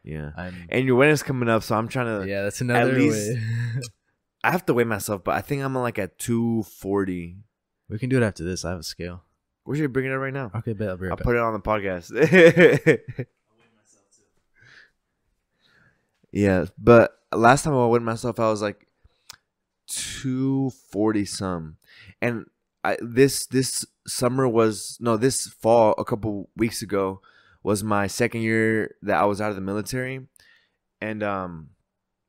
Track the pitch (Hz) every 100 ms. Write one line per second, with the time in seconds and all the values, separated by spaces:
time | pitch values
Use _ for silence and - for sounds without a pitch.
0 | - 78 76 76 90 90 85 120 131 123
1 | 143 147 - 131 120 113 - 110 113 135
2 | 120 107 95 98 101 - 123 120 123 131
3 | 143 147 104 127 110 117 120 117 131 -
4 | _ _ _ _ 113 170 - 120 117 104
5 | - 104 - 90 - 143 139 131 123 110
6 | 95 - - 117 117 113 107 - 98 101
7 | 95 90 85 92 104 _ _ _ - 110
8 | 127 131 113 - 82 90 82 90 78 -
9 | 87 87 - _ _ _ - 139 151 127
10 | 131 135 135 135 123 110 117 104 104 90
11 | 92 95 127 120 117 107 110 107 98 90
12 | - 113 147 180 170 160 170 139 - 131
13 | - - 127 _ _ _ _ _ _ _
14 | _ _ _ _ _ _ - - _ _
15 | _ _ _ _ _ _ _ _ _ _
16 | _ _ _ - 101 92 85 - 107 117
17 | 107 - _ 95 113 139 165 135 120 120
18 | 117 113 120 113 113 107 104 - _ _
19 | _ _ - - _ _ _ _ - -
20 | - - 131 127 135 135 135 - _ 98
21 | 107 110 101 - 98 87 78 80 _ -
22 | - - 120 117 - _ _ _ 85 101
23 | 117 117 135 - - 127 131 - - _
24 | - - 123 131 131 113 110 101 - -
25 | 117 113 131 - - - 110 117 107 -
26 | - 117 110 101 92 - 113 - 98 98
27 | 95 95 - _ _ _ - 104 107 101
28 | 98 - 117 117 113 113 110 110 104 -
29 | 98 85 101 101 107 98 95 101 101 127
30 | 127 131 131 _ _ _ _ _ _ _
31 | 107 110 104 98 92 85 76 _ _ _
32 | _ _